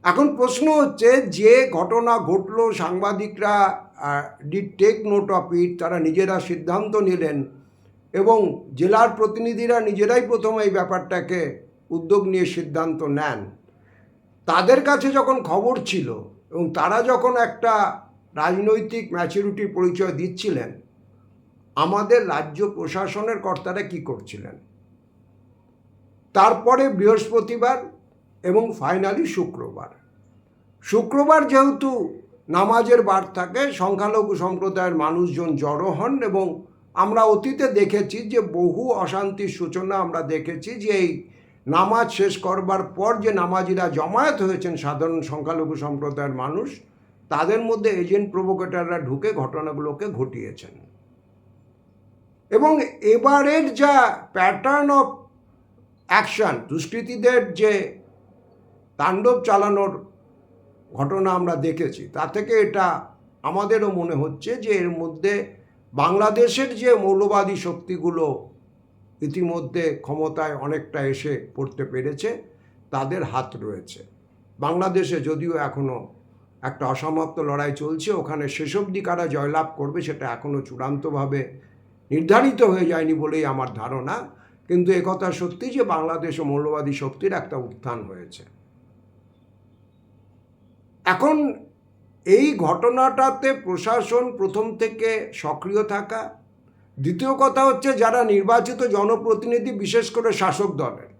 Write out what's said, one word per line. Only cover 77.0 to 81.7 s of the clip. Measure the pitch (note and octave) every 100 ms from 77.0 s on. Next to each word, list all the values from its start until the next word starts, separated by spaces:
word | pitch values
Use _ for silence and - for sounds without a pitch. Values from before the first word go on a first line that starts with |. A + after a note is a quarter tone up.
| D3+ D#3+ D#3+ E3 D3
লড়াই | C#3+ C#3+ C#3
চলছে, | D3 D#3+ D#3+ G3
ওখানে | C#3 D3+ C#3+ -
শেষ | D3+ F#3+
অবধি | G3+ F#3+ F#3+
কারা | F3 E3+
জয়লাভ | C#3+ C#3+ D#3 D#3 -
করবে | C#3+ E3 D3
সেটা | C#3+ C3 A#2
এখনও | D3 C#3+ C3+
চূড়ান্তভাবে | B2+ C3 C#3+ D3+ D3 C#3 C#3 B2+ - -